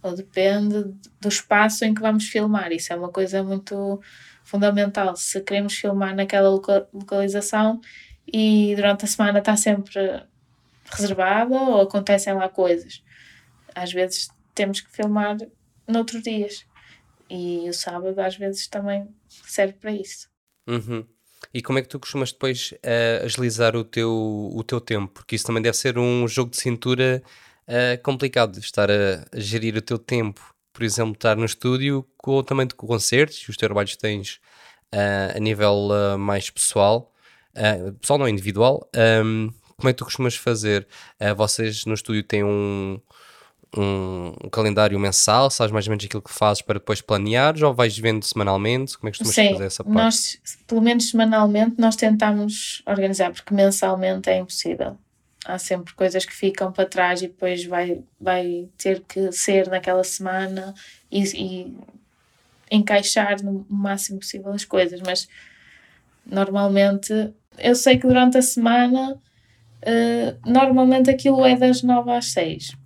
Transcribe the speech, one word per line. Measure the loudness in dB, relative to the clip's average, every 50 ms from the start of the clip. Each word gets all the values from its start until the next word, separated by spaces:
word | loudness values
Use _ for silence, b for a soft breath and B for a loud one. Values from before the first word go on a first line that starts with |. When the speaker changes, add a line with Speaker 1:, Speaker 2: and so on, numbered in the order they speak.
| -8
Speaker 1:
Ou | -8 -8
depende | -8 -12 _ _ 2 2 2 2 2 0 0 0 -2 -4 -6 -10 -14 -20 -20 _ _
do | -6 -4
espaço | -4 -4 -2 _ 4 4 4 4 2 0 0
em | 0 0
que | 0
vamos | 0 0 0 0 -2 -2
filmar. | -2 -2 0 2 0 0 -2 -2 -4
Isso | -6 -4 -6 -6
é |
uma | -6 -6 -6
coisa | -2 -2 -2 -2 -2 -4 -4
muito | -2 -6 -8 -8 -8 -8 -6 -4 -6 -6 -6 B B B B B B B B B
fundamental. | -6 -2 0 2 2 2 2 0 0 0 -2 -2 -2 -2
Se | -4 -8 -6 -6 -8 -6
queremos | -4 -4 -4 -2 -4 -6
filmar | -4 -4 -2 -2 -2 -2 -2 -2
naquela | -4 -4 0 2 4 4 4
loca-, | 4 2 0 2 0 0 0 _ -16
localização | -18 -12 -6 -4 -2 -2 -2 -4 -4 -6 -2 0 2 2 2 0 -2 B B B B B B B B _ -6 -2
e | 0 2 4 4 4 4 2 2
durante | 2 2 2 2 2 -2
a | -6
semana | -2 0 2 2 2 2
está | 2 2 0
sempre | 2 2 0 0 0 -2 -6 -4 -4 -2 -2 -4 -6 -12 _ _ _ _ _ _ _ _ _ _ _ _ -14
reservada | -6 -4 -4 -4 0 0 0 2 2 2 2 0 0
ou | 0 2 2 4 4 4
acontecem | 4 2 -4 0 2 0 2 2 -2 -2
lá | -2 -2 -4
coisas, | 0 0 2 2 2 0 -2 -12 -20 -20 _ b b b b b b b b b b _ _ -18 -12
às | -10 -10 -8 -2
vezes | -2 -2 -2 -2 -8 -8 -10 _ _ _ _ _
temos | -4 -4 -2 -2 -8
que | -10 _
filmar | _ -6 -4 -2 0 0 0 -2 -4 -6 -10 -14 _ _ _ _ _ _ _
noutros | -2 -2 -2 -2 -2 -6 -10 -8
dias. | -6 -4 -4 -4 -6 -8 -14 -18 _ _ b b b b b b _ _ _ _ _
E | -12 -10 -8 -6 -6 -6 -6 -6
o | -8
sábado | -8 -8 -8 -8 -6 -6 -6 -6 -4
às | -4 -4 -6
vezes | -6 -8 -8 -6 -8 -10 -10
também | -8 -8 -6 -4 -6 -6 -6 -10 -18 _ _ _
serve | _ -20 _ -10 -2 -2 -2 -2 -2
para | _ -8 -8 -8
isso. | -8 -8 -12 -14 -20 -20 _ _ _ _ _ _ _ _ -6
Speaker 2:
Uhum. | -6 -6 -4 -6 -8 -10 -10 _ _ _ B B B B B B B
E | -10 -4
como | -2 -2 -2
é | -2
que | -2
tu | -12 -14
costumas | -12 -8 -6 -4 -6 -6 -6
depois, | _ -4 -4 -4 -4 -8 -10 -12 -10 -4
eh, | -2 0 0 2 0 0 -2 -2
agilizar | -4 -4 -2 -2 -2 0 2 2 2 2
o | 0 -4
teu, | -4 -4 -2 0 0 0 -2 -2 -4 -4 -6 -6 -8 -8
o | -8 -6
teu | -4 -6 -6
tempo? | -4 -4 -4 -4 -4 -6 _
Porque | -18 -12 -8 -6
isso | -6 -4
também | -2 -2 0 0
deve | 0 0
ser | 0 -2 -2 0 2
um | 2 2 2 0 0 0
jogo | 0 -2 -4 -2
de | -4 -6
cintura, | -4 -4 -4 -4 -2 -2 0 2 2 0 0 -2 -6 b b b b b b b b
eh, | -4 -2 0 0 0 0 -2
complicado, | _ -4 -4 -2 -4 -2 2 2 2 2 0
de | -10
estar | -14 -6 -2 0 2 2
a, | 4 2 2 2 0 -4 -8 _ -10
a | -8
gerir | -6 -4 -4 -2 -2 -2 -4
o | -4 -4
teu | -4 -6 -6
tempo. | -4 -2 -2 -2 -2 -4 -6 -10 -20 -20 _ _ _ _ _
Por | -4 -4
exemplo, | -4 0 -2 -2 -2 -4
estar | 0 0 2 2
no | 2 0
estúdio | -4 -4 _ -2 -2 -2 0 0 -2 -2 -4 -6 _ _ _
com, | -4 0 0 0 0
também | 0 0 -2 -2 -2
com | -4 _ -4
concertos, | -2 -2 0 0 0 2 2 2 2 0 -16 -14 -14
os | -6
trabalhos | -4 -4 0 0 0 -2 -2 -6
que | -6
tens, | -6 -4 -4 -4 -8 -10 -14 _ b b b b b b b b b _ -2
eh, | 0 0 2 2 0 -2 -2 -2
a | -2
nível, | -2 -2 0 2 2 2 4 2 2 0 0
eh, | 0 0 0 -2 -2
mais | -2 -2 -2 -2 -4 -6
pessoal, | _ -2 -2 0 2 4 4 4 4 2 -2 _ b b b b b b b b b
eh, | 0 0 0 0 0 -4 -10 -10 -8
pessoal | -2 0 0 2
não, | 2 0
individual. | 0 -2 -4 -4 0 2 4 4 4 0 -4 _ 0
Ahm, | 4 4 6 6 4 4 2 0 -2 -4 -4 -8 -12 _ _ _
como | -2 0 0
é | 0
que | 0
tu | -4
costumas | -10 -6 -4 -2 -4 -4
fazer? | -2 -2 -2 -2 0 0 0 0 0 0 B B B B B B B
Eh, | -2 -2 2
vocês | 2 2 0 0 -2 -2 -4 -4 -6 -4
no | -4 -6
estúdio | -6 -4 -4 -2 -4 -2
têm | _ -2 0 0
um, | 2 0 0 -2 -2 -4 -4 -4 -6 -8 -10 _ b b b b b b b b b b b _ _ -4
um, | -2 -2 0 0 -2 -4 -6 -6 -8 -8 -10 -12 -12 -14
um | -8
calendário | -2 0 0 0 2 4 2 2 2 0
mensal, | -2 0 0 2 2 4 4 4 4 2
sabes | 2 0 -2 0 0
mais | -2 -2
ou | -2
menos | -4 -4 -4
aquilo | -6 -8 -10 -10
que | -10 -4
fazes | 0 2 2 2 0 -2
para | -4 -6 -6
depois | -2 -4 -4 -4
planeares | -2 -2 -2 0 0 0 2 4 4 2 2 4 2
ou | 2 4
vais | 4 0 0 0
vendo | 0 0 0 0 0 -2
semanalmente? | -4 -4 -2 0 0 0 0 2 0 0 -2 -2 -6 -10 -8
Como | -8 -8
é | -6
que | -4
costumas | -4 -2 2
Speaker 1:
Sim, | 4 4 4 2
Speaker 2:
fazer | 0 -4
essa | -6 -6 -8 -4
parte? | 0 2
Speaker 1:
nós, | 4 4 4 2 0 -2 -4 -8 _ _ -18 -18 _ _
pelo | -2 0 2
menos | 4 4 4 2 0 0
semanalmente, | 2 2 2 4 4 4 4 4 4 2 2 2 2 2
nós | 2 2 4
tentamos | 2 2 2 2 4 2 2 2 0 -2 -4 -4 -6 -8 -10 -10 -12 _
organizar, | -4 -2 0 0 0 0 0 0 -2 -2
porque | -8 -6 -2 2
mensalmente | 4 4 4 4 2 0 0 0 0 0 -2 -2 -2 0 0
é | 0 0
impossível. | -2 -4 -8 -8 -6 -6 -4 -4 -4 -6 -6 -12 _ _ _ _ _ _ _ _ -12
Há | -10 -8 -8
sempre | -4 -4 -4 -4 -6 -12 -4
coisas | 0 0 0 0 0 -4
que | -4 -6
ficam | -2 -2 -2 0 0 -4 -4 0
para | 0 -2
trás | 0 2 0 2 2 2 -2 -4
e | -8
depois | -8 _ -4 -4 -4 -4 -6
vai, | -4 -4 -4 -2 -2 -4 -6 -8 _ _ _
vai | -2 -2 0 0 -2 -4 -6 -6 -8 -12 _
ter | _ -2 -2 -2 -2 -4 _
que | -6 -4 -4 -4 -2
ser | -4 -2 2 4 2 2 2
naquela | -2 -4 0 0 2 2 0
semana | 0 -4 -8 -6 -4 -4 -4 -4 -4 -6 -8 -10 -10 -16 B B B B B B _
e, | -2 -2 -2
e | -2 -2 -6 -8 -8 -8 -10 -12 -12 -16 -18 -20 -20 _ -20 _ _ _ _ _ _ _ _ _ _ _ _ _ _
encaixar | 2 2 4 4 2 2 2 2 0 0 2 0 -2 -2 -2
no | -4 -6 -6 -6 -4
máximo | -4 -2 -2 -2 -2 -4 -6 -8 -8 -10
possível | -10 -10 -12 -10 -8 -8 -6
as | -6 -6
coisas, | -2 2 2 2 2 -2 -6
mas | -6 -4 -4 -4 -6 b b b b b b b b b b b b b b b b b _ _ _
normalmente, | -6 -2 -2 0 0 0 0 0 2 4 4 4 4 2 0 -4 -4 -2 -2 -2 -4 -8 _ _ _ _ 0
eu | 4 4 4
sei | 6 6 6 4 6
que | 6
durante | 4 6 8 6 6 6 6
a | 4
semana, | 4 0 0 2 4 4 4 4 4 2 0 0 -4 -6 -10 _ _ _ _ _ _ _ _ _ _ _ _ -4
eh, | 0 2 2 2 2 2 0 -2 -2 -4 -6 -2
normalmente | 4 6 6 6 6 6 6 6 6 6 6 6 6
aquilo | 4 4 4 4 4 6 6
é | 6 6
das | 6 6 4 4 4 4
nove | 4 4 4 2 0 -2
às | -2 -2 -2 -2
seis. | -2 -2 -2 -4 -8 -12 -14 -16 -18 -20